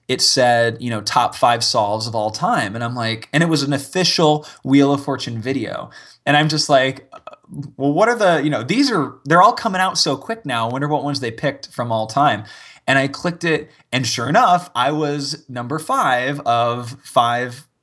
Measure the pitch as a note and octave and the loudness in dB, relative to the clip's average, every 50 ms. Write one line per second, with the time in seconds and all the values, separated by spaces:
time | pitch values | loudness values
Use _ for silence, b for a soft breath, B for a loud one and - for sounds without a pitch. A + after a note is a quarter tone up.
0 | B - B2+ B2+ - - - C3+ B2 B2 A#2+ A#2+ A#2 A#2 A2+ - B2 A#2+ A#2 G#2 | B -4 -2 2 2 2 4 4 4 4 6 4 4 2 -2 -4 -6 -6 -6 -6
1 | G#2 - - C#3 A#2 - - - - A#2+ A#2+ A#2 A#2 - - A#2 G#2+ G2+ G#2+ A2 | -6 -2 0 0 0 0 0 2 2 2 2 2 0 0 0 0 0 0 -2 -4
2 | A2 A2+ A2 A2 G#2+ A2 G#2+ - E3 G#3+ A#3+ E3+ A2+ G2 G#2 A#2 A#2+ A#2+ B2 B2 | -4 -4 -4 -2 -2 -2 -4 -4 -2 -2 -2 -2 -2 -4 -4 -6 -6 -6 -4 -4
3 | A2+ A2+ A2+ A2+ - - - D3+ E3+ E3+ D#3+ C#3+ C3+ C#3+ D3 - - - - F#3 | -4 -4 -4 -6 -8 -2 0 0 2 2 2 0 0 -2 -2 -4 -4 -4 -4 -2
4 | F3+ - - - E3 D3+ D3+ D3+ B B B B B C3 C3+ C#3+ C#3 C#3 C#3+ C#3 | 0 0 2 2 4 4 2 2 B B B B B 2 4 4 6 4 2 0
5 | - D3 C3+ - - B2+ A#2 A2+ G#2 B2+ C3+ C3 G#2+ - - - - - B B | -2 -6 -6 -6 -6 -8 -8 -8 -6 -4 -4 -4 -4 -6 -8 -10 -10 -12 B B
6 | B B B B B C#3+ C#3+ D3 D#3 D#3 D#3 D3 - - C#3+ C3 C3 C3 C3 - | B B B B B 0 2 2 2 2 0 -2 0 4 4 4 4 4 -2 -6
7 | - _ - - _ - - _ _ _ - C#3+ C#3 - - - C3+ C#3+ C#3+ E3+ | -14 _ -20 -20 _ -20 -20 _ _ _ -14 -14 -14 -14 -10 -2 -2 0 2 2
8 | G#3+ A#3 A#3+ G#3+ G#3 F3+ E3+ D3+ C#3 D3+ C#3+ A2 A#2+ C3 G3 B3+ C#4+ B3+ A3+ E3+ | 2 2 2 2 4 4 4 2 0 0 -2 -2 -2 -2 0 2 2 2 2 0
9 | C3+ - - - - C#3 D#3+ F3 F#3+ A3+ A#3+ - - A3+ F#3+ F#3 F#3 F#3+ F3 - | -2 -2 -6 -12 -2 2 4 6 6 6 6 2 -2 -4 -2 0 -2 0 0 -2
10 | - D#3+ C#3 C#3 - - A3+ A3+ - C#3+ A#2+ A#2 A2+ A#2 B2 C3+ C#3+ D3 D3+ C#3 | -2 -2 -2 -4 -4 -8 -8 -8 -6 -4 -4 -2 -2 -2 -4 -4 -2 -2 -2 -2
11 | B2+ C#3+ C#3+ C3 B2+ A2+ A2 - - C#3+ - - - - - - A#2+ A2+ A2+ A2 | -2 -2 -6 -4 -6 -6 -6 -4 -4 -4 -4 -4 -12 -16 -8 -8 -4 -2 -2 -2
12 | A2 A2+ - C#3 C#3+ C#3+ A2+ G2+ G#2+ B B B B B B B B - C3+ C3+ | -2 -2 0 2 2 2 2 0 -6 B B B B B B B B 2 2 2
13 | C3+ C#3 C#3 - - F3 E3+ E3+ E3+ E3 D#3 - - b b b b b - B2+ | 2 0 -4 -4 -6 -6 -6 -4 -2 -2 -2 -2 -4 b b b b b -4 -4
14 | B2+ A#2 - - A#2 C3 D#3 A#3 B3 G3 F3+ F3 F3 - - A#2+ B2 C#3+ D3+ D3+ | -2 -2 -4 -4 -2 2 4 4 6 6 4 2 2 -2 -4 -2 0 0 0 0
15 | D3+ C#3+ C#3+ D3 C#3 C3+ D3 - _ - B2 B2 A#2+ A#2+ D3 D#3+ - - C4 C4+ | -2 -2 -4 -4 -6 -8 -10 -12 _ -14 -10 -10 -8 -6 -6 -8 -4 -2 -2 0
16 | A3 C#3+ B2+ B2 B2 C3+ C#3+ C#3+ - A#2+ A#2+ A#2 A#2+ A#2 A#2+ B2 A#2+ A#2 A#2 - | 2 2 2 0 0 -2 -4 -4 -2 0 2 2 2 0 0 -4 -6 -10 -14 -16
17 | _ - - C3 A#2 A#2+ A#2+ B2 B2+ B2 A#2+ C3 - _ _ _ | _ -2 2 2 2 2 2 -2 -4 -6 -8 -14 -20 _ _ _